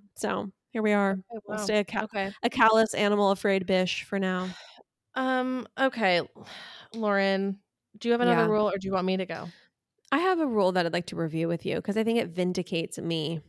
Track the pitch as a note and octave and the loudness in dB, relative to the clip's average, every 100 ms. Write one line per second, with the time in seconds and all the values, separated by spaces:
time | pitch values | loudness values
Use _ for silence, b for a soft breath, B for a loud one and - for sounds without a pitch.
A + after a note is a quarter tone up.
0 | G3+ - G#3 G3 G#3 - _ A3+ G#3+ G3+ | -16 -8 -4 -4 -6 -14 _ -2 2 4
1 | G3 G3 - A3+ - G#3+ G#3 G#3+ G3 G#3+ | 2 0 -6 -14 -8 -6 0 0 0 -4
2 | G#3+ G#3 G3 - B3 B3+ A3 A3 A3 - | -4 -4 -6 -2 -2 4 6 6 4 2
3 | G#3 G#3 G3+ G3 G3+ F#3+ F#3 F#3 F3+ - | 2 4 4 2 2 0 2 2 2 -4
4 | - G3 F#3 F#3 F#3 F3+ B B _ _ | -6 -2 -2 -2 -4 -10 B B _ _
5 | _ C4 C4 B3+ B3+ B3+ - - C4 A#3 | _ -4 -2 0 -2 -4 -8 -2 -2 2
6 | G3 F3 - - B B B B B A3+ | 2 2 0 -12 B B B B B -4
7 | G#3 G3 G3 G3 G3 G3 _ _ _ G#3+ | 0 2 2 2 -2 -4 _ _ _ -6
8 | A#3 A#3 A#3+ A#3 A3 G#3+ G#3+ G3 F#3+ F#3+ | 0 2 4 4 4 2 2 0 -2 0
9 | F#3 F#3+ F3+ E3 E3+ b b _ _ _ | 0 -2 -4 -8 -10 b b _ _ _
10 | _ C#4+ F#4 E4+ C#4+ G#3+ F#3 F#3 E3+ F3 | _ 0 2 2 0 2 2 2 0 -2
11 | - E3+ D#3+ D#3+ E3 E3+ F3+ E3 G3+ G#3 | -4 -4 -4 -2 -2 -2 -4 -4 -2 -2
12 | A3 A#3 F3 E3+ F3+ F3+ E3+ E3+ D#3+ - | 0 0 -2 -2 -2 -2 -4 -6 -6 -6
13 | E3 E3 D#3 E3 | -4 -4 -4 -6